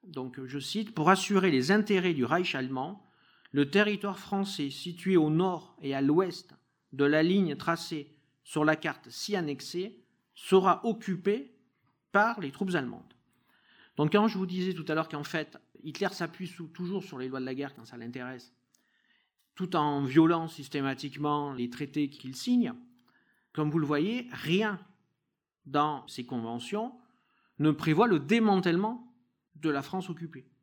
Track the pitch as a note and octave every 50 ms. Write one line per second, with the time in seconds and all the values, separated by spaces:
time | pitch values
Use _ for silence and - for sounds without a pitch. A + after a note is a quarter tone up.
0 | - G3 D#3+ C3+ C3 C3 B2 - C3 B2+ C3 C#3+ C#3 - - G#3 A3 G3+ - -
1 | D3+ E3 F#3+ F#3+ - - G3+ F#3+ F#3 F#3+ D3+ C3 B2+ C#3+ G3 G#3+ G#3 G#3 G#3 F#3
2 | F3 F3+ E3+ C#3 B2 A2+ D3+ F3 F3+ F3+ - C#3 C3 B2+ C3+ B2+ C3 D#3+ G3+ G3+
3 | _ _ _ _ _ _ _ _ _ - - C#3 C#3+ C#3+ D3 G3+ G#3 G#3 G#3 F#3
4 | - G3+ F#3+ - - - G3+ G3 G3 G3 - - D3 C#3 C3+ - - F3 E3+ -
5 | - F#3+ F#3+ F3 D#3 D3+ D#3 D#3+ F#3 F#3+ F3+ D#3+ - - - - D#3 C#3 C#3 C3+
6 | C#3 C#3 D3 E3+ G3 F3+ E3 - - _ - _ _ _ _ _ _ _ - C3
7 | C#3+ C#3+ D3 D#3 D#3+ E3+ F#3 G3+ F#3+ E3 C#3+ C#3 - - E3+ E3 - - E3+ D3+
8 | C#3+ - - _ _ _ _ _ _ - - D#3 D3+ D#3 D#3 D#3 - D#3+ C3 -
9 | - A#2+ - - - - G3+ F#3+ E3+ D3 C#3+ C#3 - - - F3 F#3 G#3+ - -
10 | _ _ _ _ _ _ _ - - - F#3+ F#3+ F#3 F#3+ F3 - - A#3 G#3+ -
11 | - - F#3 F3 - G3 G#3 B3+ C#4 - _ _ _ _ _ _ _ _ _ _
12 | _ _ - G3+ G#3 A3+ A#3 A3 F3+ C3+ C3+ - G3+ F#3+ F3+ D#3+ C3 A#2+ - -
13 | - _ _ _ _ _ _ _ _ _ _ _ _ _ _ _ - _ _ -
14 | D3 D#3 D3+ G#3 G#3 A3+ A3 F#3+ F#3+ F3+ F3+ F#3 F3+ F#3 F3+ D#3+ D#3 - D#3 D#3
15 | D#3+ D#3 - D3 D3 - - D#3+ D3+ D3 - - _ _ _ - - D#3 C3+ -
16 | G3 F#3+ G3 - F3 D#3+ E3+ - F#3+ E3+ - - E3+ D#3 - - F3+ F3 G3 G3
17 | - - D3 C3 B2+ C3 C3 C3+ B2+ C3 C3 C3+ C#3 C3+ C3+ - A2+ A2+ - A#2+
18 | A#2 A#2 B2 C3 B2 B2+ C3 B2 - - _ _ _ _ _ _ _ _ _ _
19 | _ _ _ _ _ _ _ _ _ _ _ - F#3 F3 F3+ E3+ D3 D3 D3 C#3+
20 | C#3 B2+ C3 D#3+ D#3+ D#3+ F3 E3 E3 D#3+ - - C#3 - - D3 C#3 C3+ C3+ C3
21 | - C#3+ C#3 C#3+ D3 D3 D3 D3 C#3+ C#3+ C3+ B2+ A#2+ A#2+ A#2+ - D3+ C#3 C#3+ D3+
22 | D3 C#3 C#3+ - - C3 C3 - - B3 B3 B3 A#3 D3 - - - - _ _
23 | _ _ _ _ _ _ _ _ _ _ _ - D3+ D3+ D3 E3+ D3+ C#3 D3+ C#3+
24 | D#3 G3+ A#3 B3 A#3+ - - - - D3 E3+ F#3+ A3 G#3+ G3+ F3+ - - _ _
25 | _ _ _ _ _ _ _ _ _ _ _ _ _ C3+ C3+ D3 D3 D#3 D3+ C3
26 | A2 - - - B2 B2 C3+ A#2+ A2+ A2+ A#2 A#2+ A#2 - - G#3 A3+ B3+ C#4 -
27 | _ _ _ _ _ _ _ _ _ _ _ _ D3 D#3 D3 C#3+ - D#3+ D#3 D#3
28 | A#3 A#3+ F#3+ D3+ C3+ C#3+ G#3+ A#3 A3+ G#3+ G3 F#3+ F#3 F3+ E3+ F3+ G3+ A3 A#3+ A#3+
29 | - - _ _ _ _ _ _ _ _ _ D3+ D3+ D#3+ D3 C#3 C3+ - - F#3+
30 | F3+ - E3+ E3 E3+ D#3+ D#3+ C3+ B2+ _ _ _